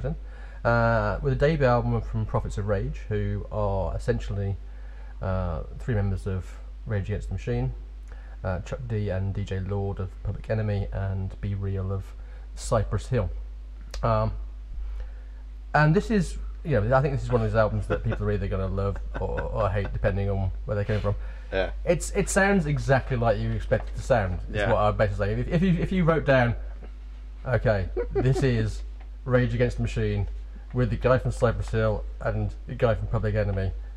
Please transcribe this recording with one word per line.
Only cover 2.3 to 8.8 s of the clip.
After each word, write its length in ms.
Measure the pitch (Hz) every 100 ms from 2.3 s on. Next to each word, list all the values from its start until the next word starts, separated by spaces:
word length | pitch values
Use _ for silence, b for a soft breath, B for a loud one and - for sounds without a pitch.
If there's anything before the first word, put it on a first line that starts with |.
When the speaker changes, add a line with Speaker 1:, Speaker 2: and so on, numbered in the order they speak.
| 113 - -
Speaker 1:
of 100 | 101
Rage, 340 | 98 127 156 -
who 380 | 107 101 101 -
are 440 | 107 104 98 82 78
essentially, 600 | - 120 - 98 98 95 B B B B B B
uh, 400 | 92 92 90 78 - -
three 160 | - 107
members 320 | 101 92 101
of 180 | 92 - - - - -
Rage 200 | 104 92
Against 200 | 98 -
the 40 | 95
Machine, 380 | 123 120 131 - - - B B B B
uh, 160 | 92 90
Chuck 200 | - -